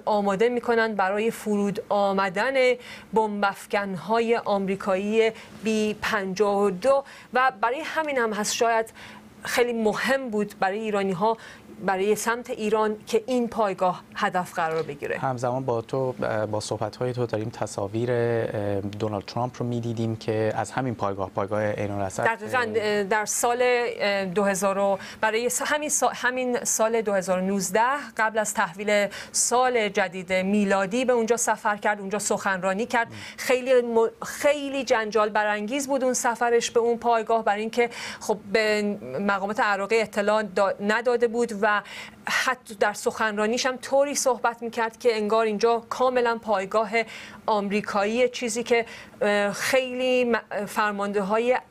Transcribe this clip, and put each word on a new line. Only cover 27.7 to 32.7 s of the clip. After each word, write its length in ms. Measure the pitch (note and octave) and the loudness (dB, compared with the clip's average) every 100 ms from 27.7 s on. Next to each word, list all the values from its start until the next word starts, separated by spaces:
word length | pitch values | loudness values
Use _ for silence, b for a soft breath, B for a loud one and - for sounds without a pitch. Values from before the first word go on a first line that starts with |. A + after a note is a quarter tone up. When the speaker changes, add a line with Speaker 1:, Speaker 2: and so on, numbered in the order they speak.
| G#3+ A#3+ C#4+ A#3 - | 2 2 0 -4 -2
Speaker 1:
قبل 200 | A3 G#3+ | 0 0
از 160 | G#3 | -2
تحویل 540 | - F#3 F3+ G#3 G#3 G3 B B | 0 -2 -2 0 2 2 B B
سال 580 | - - B3 B3+ B3 G#3 | -2 2 4 4 2 2
جدید 440 | G3+ F#3 F#3 F3 | 0 0 -2 -2
میلادی 720 | F#3 F#3+ G#3 G3 G3 F#3+ A#3+ B3 | 0 2 2 4 2 2 0 2
به 80 | |
اونجا 240 | A#3+ A3 A#3 | 2 2 2
سفر 400 | - G#3+ A3 G#3 | 0 0 0 0
کرد، 220 | G#3+ G#3 | 0 -2
اونجا 200 | F#3+ G3+ | -2 -4
سخنرانی 640 | - G3+ G3+ F#3 F#3+ | -2 -2 0 0 0